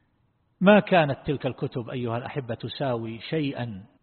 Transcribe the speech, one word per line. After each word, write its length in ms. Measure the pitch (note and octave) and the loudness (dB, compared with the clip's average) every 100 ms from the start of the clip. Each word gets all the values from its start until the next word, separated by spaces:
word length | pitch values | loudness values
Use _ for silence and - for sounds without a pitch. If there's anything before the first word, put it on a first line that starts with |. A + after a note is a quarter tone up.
| _ _ _ _ _ - | _ _ _ _ _ 2
ما 180 | F#3 G#3 | 6 8
كانت 380 | G3 F3+ D3 - - | 6 4 4 0 -4
تلك 200 | C3+ C3+ | -4 -4
الكتب 440 | - C#3 C3 A#2 | -4 -6 -6 -8
أيها 280 | C3 A#2+ A#2 | -6 -4 -4
الأحبة 380 | B2+ D3 A#2 A2 | -6 -8 -6 -8
تساوي 640 | A#2 - C#3 A#2 A2+ A2+ | -8 -6 -4 -2 -4 -10
شيئا 640 | - D#3+ C#3+ B2+ A#2+ F#2+ G#2+ _ | -6 -4 -2 -4 -6 -8 -14 _